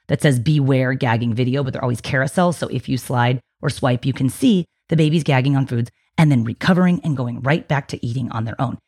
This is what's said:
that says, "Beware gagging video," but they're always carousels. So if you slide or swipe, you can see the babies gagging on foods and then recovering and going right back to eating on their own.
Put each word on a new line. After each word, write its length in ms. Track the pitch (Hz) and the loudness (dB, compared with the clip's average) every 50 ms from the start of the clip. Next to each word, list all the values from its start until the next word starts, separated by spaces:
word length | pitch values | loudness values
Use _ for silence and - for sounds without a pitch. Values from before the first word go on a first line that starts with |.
| _ - | _ -4
that 140 | 120 - | -2 0
says, 180 | - 151 131 123 | 2 2 2 2
"Beware 540 | 113 156 151 147 135 131 139 131 131 127 135 | 2 2 2 2 2 2 2 2 2 0 -2
gagging 400 | 127 135 120 117 113 120 120 113 | 0 0 0 0 0 0 0 0
video," 280 | 123 127 123 127 143 | 0 0 0 0 -2
but 120 | 139 131 - | -2 -4 -4
they're 80 | - | -4
always 180 | - 123 120 - | -2 -2 -4 -4
carousels. 560 | - - 143 131 135 147 - 185 175 175 151 | -4 -2 0 0 0 0 0 0 2 2 0
So 120 | - 131 - | -2 -4 -6
if 200 | - 123 - - | -6 -6 -4 -4
you 100 | 135 120 | -4 -4
slide 440 | - - 139 120 120 123 131 123 - _ _ _ | -4 -2 0 2 2 2 0 -2 -6 _ _ _
or 80 | - 135 | -6 -6
swipe, 360 | - - - 131 123 120 - | -4 -2 0 0 0 0 -2
you 80 | 139 123 | -4 -2
can 160 | - 135 127 | -2 -2 -2
see 340 | - - 269 254 208 180 165 - _ _ _ - | 0 2 2 4 4 2 0 -4 _ _ _ -2
the 80 | 160 | 0
babies 280 | 156 160 151 160 170 139 | 2 2 2 2 0 0
gagging 340 | - 139 131 127 143 139 135 | 2 2 2 2 2 2 0
on 100 | 135 - | 0 0
foods 240 | 123 117 120 - - _ _ _ _ - | -2 -4 -4 -4 -8 _ _ _ _ 2
and 140 | 160 151 | 4 4
then 140 | 139 120 113 | 4 4 2
recovering 560 | 117 104 - - 175 190 175 180 180 180 - - | 0 -4 -2 0 2 2 4 4 2 2 0 0
and 140 | 165 139 135 | -2 -2 -2
going 240 | 123 120 120 117 | -4 -4 -6 -4
right 260 | 123 135 156 - - - | 0 0 0 0 0 -2
back 220 | 147 139 - - | -2 -2 -2 -4
to 160 | - - - | -8 -8 -6
eating 260 | 120 117 135 131 - | -6 -4 -4 -6 -6
on 140 | - 113 117 | -4 -6 -6
their 140 | 113 107 - | -6 -4 -4
own. 160 | 135 120 - - _ | -4 -4 -6 -8 _